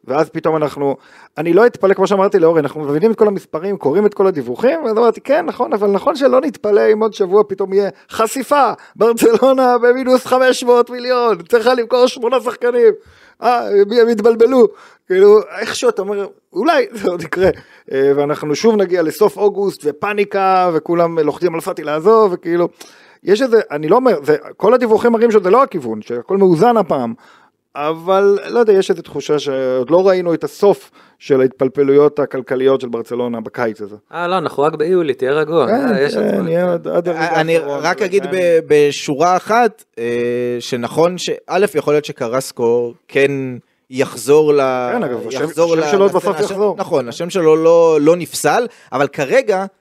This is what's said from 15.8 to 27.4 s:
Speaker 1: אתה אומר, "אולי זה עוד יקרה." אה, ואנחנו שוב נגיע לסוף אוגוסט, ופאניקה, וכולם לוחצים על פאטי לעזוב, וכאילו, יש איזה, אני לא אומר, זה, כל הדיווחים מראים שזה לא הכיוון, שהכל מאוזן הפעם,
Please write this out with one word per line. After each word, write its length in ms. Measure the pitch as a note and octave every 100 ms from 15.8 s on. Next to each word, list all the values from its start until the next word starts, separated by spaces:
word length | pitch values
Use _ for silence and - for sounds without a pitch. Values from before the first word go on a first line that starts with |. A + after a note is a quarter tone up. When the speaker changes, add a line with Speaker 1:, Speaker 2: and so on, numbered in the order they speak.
| B3
Speaker 1:
אתה 120 | A3
אומר, 260 | F#3+ G3+ F#3 - _
"אולי 320 | E3+ C#4 D#4 B3
זה 180 | A3+ F#3+
עוד 120 | E3+
יקרה." 280 | - F3+ F#3 - - - -
אה, 200 | C3+ C#3 C#3
ואנחנו 400 | C#3+ D3 D3+ C#3+
שוב 200 | A3+ G#3+
נגיע 260 | F#3 F3+
לסוף 360 | D#3+ - G#3 F#3+
אוגוסט, 440 | G3+ F#3+ G3 - D3
ופאניקה, 840 | D3 G3+ G#3 G3+ G3 F#3+ F#3 F3+
וכולם 460 | D#3+ - E3+ E3+ E3
לוחצים 360 | D3 - F3 E3
על 60 |
פאטי 220 | F#3+ E3+
לעזוב, 500 | D3 D3+ F3 A3+ G#3+
וכאילו, 360 | F3 E3+ E3+ F#3 _ - _ _ _
יש 180 | - G#3
איזה, 200 | C4 A3 -
אני 160 | D3+ D#3
לא 80 | A#3
אומר, 280 | C4 E3+
זה, 140 | C#3+ D3+ - -
כל 160 | F#3+
הדיווחים 380 | B3 A#3 G#3+ A#3
מראים 200 | A3+ A#3
שזה 180 | G#3+ F#3
לא 140 | A3+
הכיוון, 380 | C4+ F3 B2 G#2+
שהכל 360 | - A#2+ - F#3+
מאוזן 400 | F#3+ D#3+ A#3+ A3+
הפעם, 360 | F#3 D3+ A#2 A2+ _ _